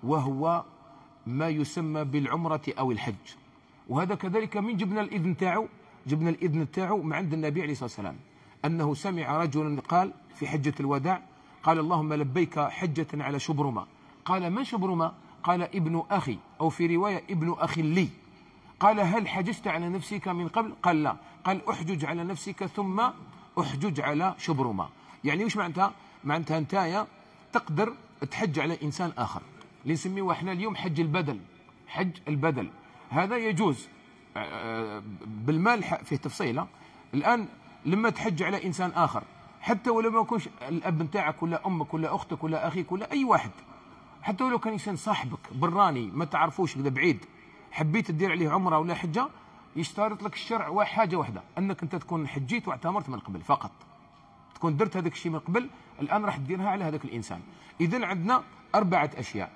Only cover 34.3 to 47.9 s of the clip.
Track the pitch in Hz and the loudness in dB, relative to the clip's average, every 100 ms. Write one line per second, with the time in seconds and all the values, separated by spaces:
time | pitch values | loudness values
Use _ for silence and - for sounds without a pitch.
34.3 | - 92 - 113 113 110 104 104 98 107 | -8 -8 -6 -6 -4 -4 -8 -12 -12 -10
35.3 | 107 117 156 196 240 175 - - 143 143 | -6 0 2 4 2 0 -4 -2 -4 -4
36.3 | - 170 120 185 - - - - 135 180 | -4 -2 -2 -4 -10 -20 -20 -4 0 4
37.3 | 240 190 - - - 147 190 226 - 214 | 2 0 -10 -20 -8 0 2 2 0 -2
38.3 | 160 170 196 185 170 180 - 160 113 - | 0 0 0 -2 -2 -2 2 2 2 -8
39.3 | - - - - 214 254 226 226 226 220 | -20 -20 -12 -2 0 2 2 4 2 2
40.3 | 233 143 - 127 165 - 156 160 208 156 | 0 -2 -10 -4 -2 0 0 0 0 -2
41.3 | - 165 165 196 180 147 160 160 175 - | -2 -2 -2 -2 -2 -2 -2 -2 -2 -4
42.3 | 151 156 160 170 160 165 185 208 285 269 | -6 -2 -2 -2 -2 -4 -4 -2 0 4
43.3 | 175 117 - - - - - - - - | 4 2 -10 -20 -20 -20 -20 -20 -10 -4
44.3 | 190 262 240 220 214 208 175 - 208 131 | 0 2 2 0 -4 -4 -4 0 0 -2
45.3 | - - 131 165 180 196 139 110 107 160 | -8 -8 0 2 6 4 4 -2 -4 -2
46.3 | 151 160 - 175 135 139 131 165 120 - | 2 0 2 -2 0 -2 4 4 2 -2
47.3 | - - - - - 156 | -20 -20 -20 -14 -2 2